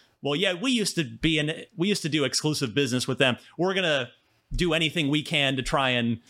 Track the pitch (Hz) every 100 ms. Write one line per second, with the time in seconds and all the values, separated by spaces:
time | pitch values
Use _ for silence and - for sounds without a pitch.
0 | _ _ 135 151 196 180 254 247 196 -
1 | 135 113 165 156 151 165 - - 196 196
2 | 165 151 131 - 156 143 131 110 135 123
3 | 123 123 135 117 - - 180 190 175 139
4 | 120 - _ _ _ 131 175 165 156 175
5 | 143 151 - 156 139 135 120 151 131 123
6 | 117 113 -